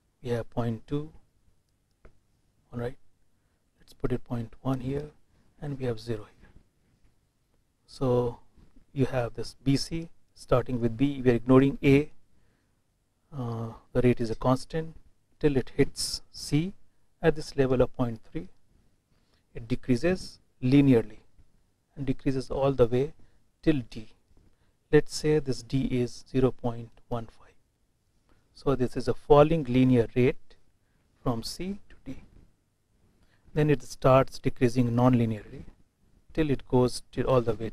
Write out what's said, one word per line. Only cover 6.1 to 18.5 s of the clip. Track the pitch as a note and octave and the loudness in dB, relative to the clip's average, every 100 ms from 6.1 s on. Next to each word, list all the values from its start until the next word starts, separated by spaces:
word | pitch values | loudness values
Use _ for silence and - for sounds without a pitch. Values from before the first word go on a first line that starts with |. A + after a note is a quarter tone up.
| A2 G#2 _ | -8 -10 _
here. | - - _ _ _ _ _ _ _ _ _ _ _ _ _ | -20 -20 _ _ _ _ _ _ _ _ _ _ _ _ _
So | - C3+ B2 B2 A#2 - _ - - - | -4 0 2 0 -6 -16 _ -20 -20 -12
you | C#3 B2+ | -2 -2
have | C3 A2+ | 0 -4
this | A2 A2+ - | -6 -12 -6
B | - C#3 | 0 0
C, | - E3 E3 - _ | -2 -8 -10 -16 _
starting | _ - B2+ A#2 B2 | _ 0 0 0 -2
with | A#2 A2+ | -2 0
B, | C#3 C#3 | -2 0
we | B2+ | 0
are | |
ignoring | A#2 A#2 C3 C#3 B2+ | 2 6 6 6 2
A. | C#3+ C3+ D3 - - _ _ _ _ _ _ _ _ _ _ C#3+ | 4 4 2 -8 -20 _ _ _ _ _ _ _ _ _ _ -10
Uh, | A#2 A2+ A2+ - _ | -8 -8 -10 -12 _
the | B2+ | 2
rate | B2 A#2+ | 2 2
is | A#2 | -2
a | A2 | -2
constant | B2+ C3 - D#3+ D#3+ - - _ _ _ | 0 0 -2 -8 -8 -12 -20 _ _ _
till | D3+ C3+ | 0 2
it | - - | 0 0
hits | C3+ - - - - | 0 0 -8 -8 -14
C | - - D3 F3 - - _ _ _ | -18 -4 -2 -2 -8 -20 _ _ _
at | E3 D#3+ | 0 0
this | - - | -4 -2
level | C3 B2+ | 2 2
of | B2 - | 2 0
point | B2 A2+ - | -4 -4 -12
three. | - F#3 | -12 -12